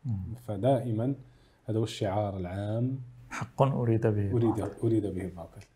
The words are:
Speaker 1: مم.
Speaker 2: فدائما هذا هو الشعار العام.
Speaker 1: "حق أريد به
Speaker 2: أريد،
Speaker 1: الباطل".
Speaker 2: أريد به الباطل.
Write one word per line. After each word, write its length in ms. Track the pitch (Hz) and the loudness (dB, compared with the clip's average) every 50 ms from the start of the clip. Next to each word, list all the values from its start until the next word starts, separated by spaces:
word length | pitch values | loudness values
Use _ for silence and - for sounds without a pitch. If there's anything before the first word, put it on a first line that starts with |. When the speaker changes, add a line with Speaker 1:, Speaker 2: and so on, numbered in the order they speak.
| _ | _
Speaker 1:
مم. 300 | 131 107 95 92 90 113 - - - | -4 -4 -4 -4 -6 -8 -10 -8 -8
Speaker 2:
فدائما 640 | 107 95 101 127 139 120 113 123 110 107 117 131 139 - - - - - - _ _ _ _ | -6 0 2 4 4 4 2 0 -2 0 0 0 -2 -4 -8 -20 -20 -20 -20 _ _ _ _
هذا 140 | - 110 110 | -2 0 0
هو 40 | |
الشعار 540 | 113 107 - - 117 101 92 104 107 101 98 | 0 0 -2 -2 -2 0 2 2 0 0 -2
العام. 640 | 95 90 87 92 98 101 104 110 117 123 131 135 135 - - - - - - | -4 -4 -4 -4 -4 -4 -2 0 0 0 0 -2 -4 -8 -14 -16 -20 -16 -12
Speaker 1:
"حق 320 | - - 117 - - - | -8 -8 -8 -8 2 2
أريد 440 | 139 135 139 - 123 117 113 110 113 | 4 4 4 2 2 4 4 4 4
به 260 | 113 104 104 101 98 | 2 2 2 2 2
Speaker 2:
أريد، 120 | 127 120 117 | 2 4 4
Speaker 1:
الباطل". 420 | 113 104 107 101 101 - - - | 4 2 2 -2 -4 -4 -2 0
Speaker 2:
أريد 200 | 113 113 107 101 | 2 2 2 2
به 180 | 98 87 92 98 | 0 -4 -4 -6
الباطل. 360 | 90 85 87 82 - - 104 95 _ _ | -6 -8 -10 -14 -14 -14 -20 -20 _ _